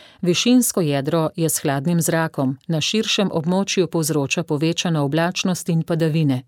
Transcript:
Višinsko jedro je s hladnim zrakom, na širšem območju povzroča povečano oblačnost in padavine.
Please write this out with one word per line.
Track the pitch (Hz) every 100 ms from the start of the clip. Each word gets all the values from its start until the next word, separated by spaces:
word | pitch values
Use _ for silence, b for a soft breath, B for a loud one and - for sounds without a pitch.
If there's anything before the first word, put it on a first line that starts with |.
| B B
Višinsko | 180 165 240 254 233 -
jedro | 156 139 135 165 156 -
je | 160
s | -
hladnim | 156 139 143 170
zrakom, | 160 165 160 - 135 139 -
na | 160
širšem | - 214 214 - 190
območju | 165 156 185 196 - 165
povzroča | 170 151 151 139 -
povečano | 165 147 160 165 185 160
oblačnost | 143 156 170 185 190 175 -
in | 165
padavine. | 160 170 165 160 147 127